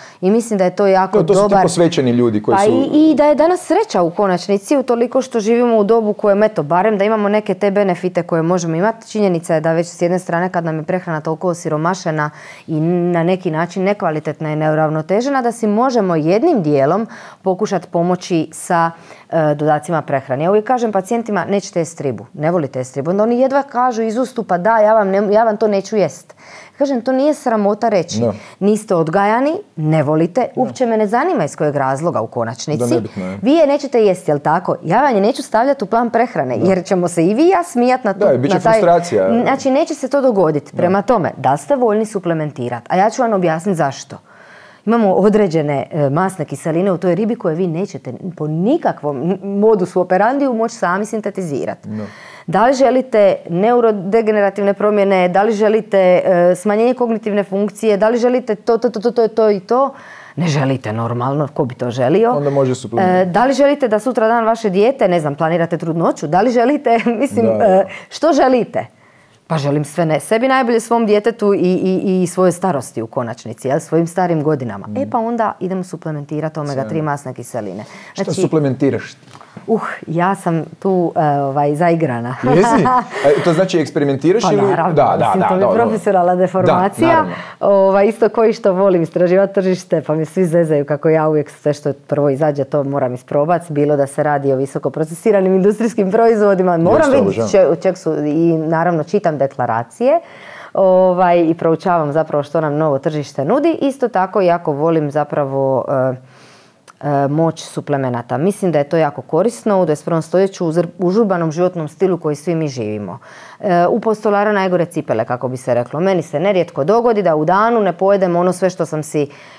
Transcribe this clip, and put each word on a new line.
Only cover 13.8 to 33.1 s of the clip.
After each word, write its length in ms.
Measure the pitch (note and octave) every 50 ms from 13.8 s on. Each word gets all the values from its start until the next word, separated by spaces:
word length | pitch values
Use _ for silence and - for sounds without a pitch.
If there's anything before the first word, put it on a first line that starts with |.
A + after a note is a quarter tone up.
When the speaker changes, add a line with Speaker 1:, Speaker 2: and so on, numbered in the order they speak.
| F#3
Speaker 1:
nekvalitetna 680 | G3 G#3 G3+ G3+ E3+ D#3 D#3 D3+ D#3+ D3+ - D#3+ D3+
i 40 | D3+
neuravnotežena, 840 | D#3 D#3 D#3 D3+ D3+ D#3 D3+ D#3 D#3 D#3 D#3+ F#3+ G#3 A#3+ C#4 C#4 C4+
da 100 | B3 A#3
si 160 | A3+ A#3 - G#3+
možemo 480 | G3+ G#3+ B3 C4+ A#3+ A#3+ G3 F#3 E3+
jednim 480 | D#3+ D3 D#3+ F#3 A3 B3+ F4 E4+ A#3 E3
dijelom 440 | D3+ D3 C#3 C3+ C#3+ E3+ G3+ A3+ G#3 - - - - - _
pokušat 460 | - F#3+ F#3 F#3 A3 - G3+ F3 - -
pomoći 640 | - F3 E3+ F3+ F3+ F3+ - - F3+ D#3+ D#3 -
sa, 400 | - - - - F#3 E3 E3 E3 E3 - - - - - - -
e, 260 | - E3 D#3 D3+ D3
dodacima 460 | C#3+ D3+ D3+ D3+ D3+ D3+ - E3+ D#3
prehrane. 420 | C#3 - C3+ C3+ B2+ - C3 C3 D#3
Ja 60 | F3
uvijek 160 | G3+ G#3+ G#3+
kažem 260 | G#3+ B3+ B3 A#3 A3
pacijentima, 540 | G3+ G3 F#3 - A#3+ A#3 A#3 A#3 G#3 F#3 D#3+
„Nećete 340 | A2 G3 G3+ - - - F3
jest 220 | E3 - - -
ribu, 240 | D3+ C#3 A#2 G2 G2+ - -
ne 180 | - D3+ D#3+
volite 280 | F3 F#3 D3+ C3 - C3
jest 160 | B2+ B2+ -
ribu.” 140 | C#3+ C3+ D#3+
Onda 140 | F#3 G3+ G#3+
oni 160 | A3+ A#3+ A#3+
jedva 240 | C4 C4 C4 C#4 C4+
kažu 380 | C4+ - A#3+ B3 B3+ A#3+ G#3+
iz 160 | A3+ A3 G#3 A#3
ustupa, 400 | C4 A#3+ - - G#3 - F#3+ F3
„Da, 200 | F3 G#3+ A3+ A3+
ja 140 | G#3+ G#3 A3
vam 140 | A3+ G#3 F#3+
ne, 180 | F#3+ G3 G#3+ G3
ja 120 | G3+ G#3+ A#3
vam 140 | A3+ G#3 G#3
to 100 | A#3 G#3+
neću 280 | G3+ G3 F#3+ F#3+ A3 G#3+
jest.” 380 | F3+ D3 - - - _ - _ - - - - - - _ -
Kažem, 240 | D4 C4+ C#4 A#3+
to 100 | A3 C4
nije 220 | C4 C4 C4+ D4+ D4
sramota 560 | C#4+ - B3+ A3+ G#3+ G#3 G3+ G#3 G#3+ - A#3
reći. 300 | G#3 F#3+ E3 E3+ - G#2+
Speaker 2:
Da. 140 | A#2+ A3+ G2+ G#2+ - - - -
Speaker 1:
Niste 360 | F#3 G3+ G#3+ G#3 G#3+ - F#3+
odgajani, 560 | E3+ D#3+ D#3 D#3+ G3 G3+ G#3 A3 A#3+ C4 D4 E4 G#4 G#4 _ -
ne 280 | - D#3 D#3 D#3 D#3+ C#3+
volite, 380 | C#3 D#3 D#3 E3 D#3+ E3+ B3+ A#3+
Speaker 2:
Da. 40 | - -
Speaker 1:
uopće 300 | - B3+ B3+ - - C4
me 120 | A#3 A3+ A3
ne 100 | G#3+ G3+
zanima 360 | A3 A#3+ C#4+ F#4 F4+ B3+ D#3+
iz 120 | C#3 -
kojeg 200 | - E3 D3+ C#3
razloga 460 | C#3+ C3+ C3 C3+ C3+ D#3+ F3 - A#2
u 60 | A2 A2+
konačnici. 520 | - A#2+ A#2 A2+ A2+ - - - C3 A2+
Speaker 2:
Da, 60 | B2 A#2+
nebitno 380 | B2 A#2+ G#2 G#2+